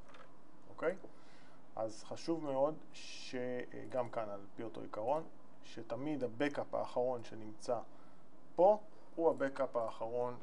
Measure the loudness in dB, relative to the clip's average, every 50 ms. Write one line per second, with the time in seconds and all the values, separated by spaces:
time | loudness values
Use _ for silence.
0 | -6 -6 -6 -6 -6 -6 -6 -6 -6 -6 -6 -6 -6 -6 -4 0 0 0 0 0
1 | -6 -8 -8 -8 -8 -8 -8 -6 -6 -6 -6 -6 -6 -6 -2 -2 -2 -2 -2 -4
2 | -6 -4 -4 -4 0 0 0 0 0 0 4 6 6 4 4 -2 -4 -6 -6 -6
3 | -6 -6 -6 -6 -6 -4 -2 -2 0 0 -2 -2 -2 -4 -6 -6 -4 0 2 2
4 | 2 2 0 0 0 0 -2 -4 -6 -6 -6 -4 -4 -4 -4 -4 -6 -4 -4 -2
5 | 0 2 2 0 0 -4 -6 -8 -8 -8 -8 -8 -8 -8 -6 -6 -4 -4 -2 -2
6 | 0 0 0 0 0 -2 0 2 0 2 2 0 -2 0 0 0 0 2 2 2
7 | 2 2 2 0 -2 -4 -4 -4 -4 -4 -4 -4 0 0 0 0 0 -4 -6 -6
8 | -6 -6 -6 -6 -6 -6 -6 -6 -6 -2 6 10 10 10 10 8 4 -6 -6 -6
9 | -6 -6 -2 6 6 6 6 6 2 0 2 2 0 2 2 0 0 0 -2 -2
10 | -2 0 0 0 0 0 -2 -4